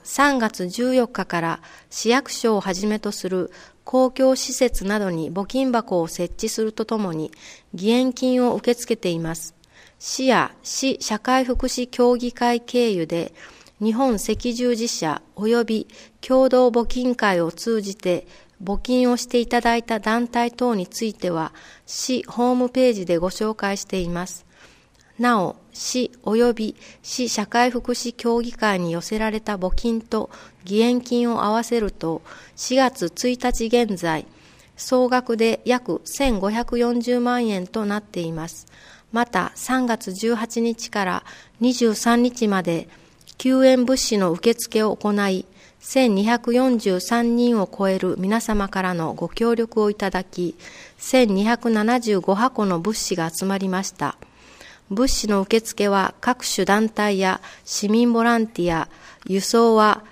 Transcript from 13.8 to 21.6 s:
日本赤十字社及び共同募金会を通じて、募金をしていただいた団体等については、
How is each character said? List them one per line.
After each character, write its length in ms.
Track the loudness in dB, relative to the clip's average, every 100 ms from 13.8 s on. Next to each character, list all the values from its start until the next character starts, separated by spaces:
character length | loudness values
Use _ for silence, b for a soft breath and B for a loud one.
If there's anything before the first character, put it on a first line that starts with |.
日 100 | -2
本 220 | 2 2
赤 200 | 0 -2 -4 -4
十 240 | -2 0 0
字 100 | -2
社 340 | -4 -4 -4 -8
及 300 | -4 0 2
び 240 | 2 -2 -4 b b b
共 280 | 0 4 6
同 200 | 6 4
募 180 | 4 0
金 300 | 0 0 0
会 240 | 2 2
を 100 | 0
通 320 | -4 -2 -2
じ 140 | -4 -6
て、 300 | -2 -2 -4 b b b
募 160 | -6 -4
金 300 | 0 2 2
を 60 | 2
し 120 | 0
て 100 | -2
い 80 | 0
た 140 | 0
だ 160 | 2 0
い 60 |
た 180 | -2 -4
団 260 | 0 0 0
体 240 | 0 -2
等 240 | 0 -2
に 120 | 0 -4
つ 180 | -6
い 80 | -6
て 160 | -4 -4
は、 240 | -2 -4 b